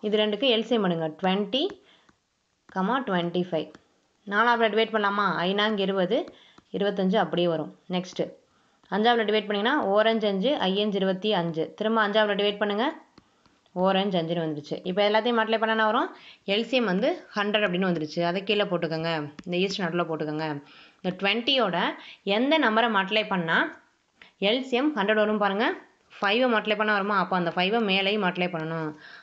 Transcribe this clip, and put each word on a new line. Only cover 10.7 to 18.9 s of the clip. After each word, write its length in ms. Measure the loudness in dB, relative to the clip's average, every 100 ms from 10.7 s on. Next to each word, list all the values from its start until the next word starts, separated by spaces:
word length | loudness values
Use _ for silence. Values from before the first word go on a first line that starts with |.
| 0 0 0
இருபத்தி 320 | 0 0 0
அஞ்சு. 280 | 0 0 -4 -6
திரும்ப 240 | -4 -2 0
அஞ்சாவது 340 | 2 2 2 0
டிவைட் 240 | 0 0
பண்ணுங்க, 240 | -2 0 -2 -4 -14 -20 -20 _ _ _ _
ஓரஞ்சு 420 | 0 2 2 0 0
அஞ்சுன்னு 240 | -2 -2
வந்துருச்சு. 320 | -4 -6 -8 -8 -4
இப்போ 140 | 0
எல்லாத்தையும் 360 | 2 2 2 0
மல்டிப்ளை 200 | 0 0
பண்ணா 140 | 0 2
என்ன 100 | 2
வரும்? 200 | 0 -2 -8 -20 -10 -2
எல் 200 | -2 0
சி 80 | 0
எம் 120 | 2
வந்து 180 | 0 0 -2 -6
ஹண்ட்ரட் 320 | -4 -2 0 0
அப்படின்னு 220 | 0 0
வந்துருச்சு. 320 | 0 -4 -2
அதை 160 | -2 -2
கீழே 220 | -2 0 0
போட்டுக்கோங்க, 460 | -2 -2